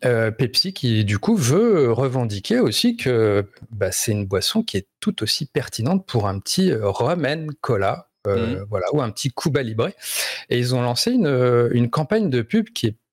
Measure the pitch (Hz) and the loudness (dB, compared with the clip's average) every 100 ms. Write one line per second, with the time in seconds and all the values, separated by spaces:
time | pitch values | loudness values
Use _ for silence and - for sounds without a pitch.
0 | 131 117 113 107 127 - 190 190 123 107 | 0 2 2 0 -2 0 -2 -2 0 2
1 | 104 110 - 220 120 160 233 185 127 113 | 2 0 2 2 4 4 4 4 4 2
2 | 131 127 117 101 - 240 180 107 240 233 | 0 0 -2 -4 -2 2 2 2 0 0
3 | 131 120 110 101 101 - - 107 95 - | 0 2 4 2 0 -8 -16 -4 -4 -2
4 | - 104 98 98 - 226 226 - - _ | -2 -2 -2 -2 0 -2 -2 -4 -8 _
5 | - - 107 - 151 151 123 - 113 190 | -6 -4 -4 -4 -4 -6 -6 -4 -2 -2
6 | - 120 101 98 - - 185 117 101 - | 0 -2 -2 -4 -4 0 0 2 0 0
7 | 123 180 135 156 156 143 - 110 98 - | 0 0 -2 -4 -6 -8 -2 0 0 -2
8 | - _ 101 98 95 95 101 101 92 147 | -8 _ -2 0 -2 -4 -4 -4 -2 0
9 | 120 - 143 - 170 139 123 110 147 - | -2 -4 -6 -4 -2 -2 -2 -2 -4 -4
10 | - - - - - 123 123 127 123 123 | -8 -6 -6 -8 -4 -2 0 0 0 0
11 | - 247 160 131 123 120 120 120 120 151 | 0 2 2 4 4 4 4 2 2 0
12 | 156 220 196 123 113 220 220 - 113 104 | 0 0 2 0 0 0 -2 -2 -4 -4
13 | _ | _